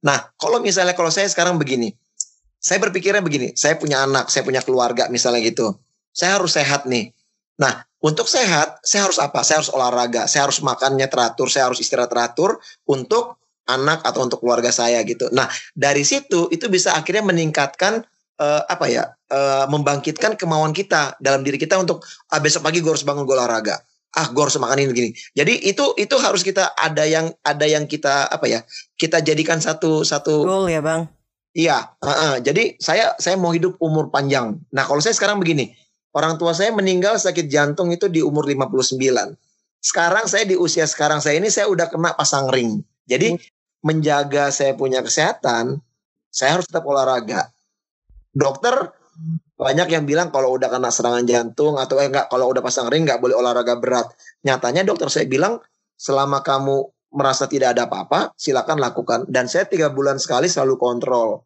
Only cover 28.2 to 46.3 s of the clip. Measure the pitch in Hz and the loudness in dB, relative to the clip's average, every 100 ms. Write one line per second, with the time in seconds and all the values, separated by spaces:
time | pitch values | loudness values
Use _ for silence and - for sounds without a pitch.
28.2 | 139 147 123 113 - - - _ 160 165 | 0 -2 -2 -2 -6 -20 -20 _ 0 2
29.2 | 156 156 160 165 156 156 165 156 160 147 | 2 0 2 0 0 0 0 2 0 -2
30.2 | 151 151 156 190 190 160 151 160 165 _ | 0 2 2 2 0 0 0 -2 -4 _
31.2 | _ _ _ - 165 135 - _ 139 143 | _ _ _ -2 2 2 -2 _ -2 0
32.2 | 156 131 123 160 233 - - 170 - - | 0 0 0 0 0 -2 -2 2 2 0
33.2 | - 190 175 165 180 180 165 156 151 143 | -2 0 0 0 -2 -2 0 0 0 -2
34.2 | 139 135 117 104 - 135 131 143 151 226 | 0 0 -2 -8 -6 -4 0 0 2 0
35.2 | 196 208 175 151 113 - _ _ _ 147 | 0 0 0 0 -2 -8 _ _ _ -2
36.2 | 156 160 170 165 208 220 190 180 190 220 | -2 0 -2 0 0 0 0 2 2 0
37.2 | 190 165 156 147 147 147 175 175 202 165 | -2 -2 0 2 2 0 -2 0 0 2
38.2 | 156 147 143 139 131 131 127 131 131 127 | 0 0 0 -2 0 0 0 0 0 0
39.2 | - - _ _ _ _ - - 170 196 | -2 -10 _ _ _ _ -4 0 2 2
40.2 | 220 202 220 185 175 170 156 - 147 151 | 0 0 0 2 2 0 -2 0 0 0
41.2 | 147 151 214 202 208 185 165 165 170 - | 2 0 0 0 0 0 0 0 -2 0
42.2 | 147 143 135 131 117 107 - _ _ 127 | 0 0 2 0 0 -4 -8 _ _ 0
43.2 | 196 175 - _ _ _ 156 160 151 143 | 2 0 -8 _ _ _ -2 0 2 0
44.2 | 139 143 143 135 135 131 135 131 117 - | 0 0 0 2 0 2 0 0 0 0
45.2 | 160 220 - 117 120 139 - _ _ _ | 0 0 -2 0 -2 -4 -10 _ _ _
46.2 | _ | _